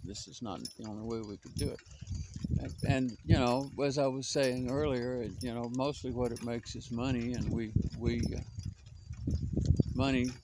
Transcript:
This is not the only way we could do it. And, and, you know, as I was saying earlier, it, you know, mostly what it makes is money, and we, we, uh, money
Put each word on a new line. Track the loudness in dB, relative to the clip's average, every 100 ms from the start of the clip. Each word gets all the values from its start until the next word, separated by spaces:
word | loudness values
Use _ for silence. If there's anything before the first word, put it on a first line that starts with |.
This | -10 -10 -12
is | -10
not | -6 -6 -8 -10
the |
only | -10 -8
way | -6 -6
we | -6 -10
could | -10 -4
do | -4
it. | -4 -14 -18 -8 -8 -6 -6 0 0
And, | -2 -4 2
and, | 4 2 -4
you | 6 6
know, | 8 4 0 0
as | 2 4
I | 2
was | 2 -2
saying | 2 4 4 0
earlier, | 2 2 2 0 0
it, | -2 -2
you | -4
know, | -2 -2
mostly | 0 0 0 -4
what | 0 0
it | 0
makes | -4 -4 -4
is | -10 -6
money, | -2 2 2 2
and | 0 0
we, | 0 0 0 0
we, | 0 0 2 0 -2
uh, | -6 -8 -10 -10 -18 -18 -14 -8 -2 -2 -2 0 4 4 4
money | 2 2 4 2 -2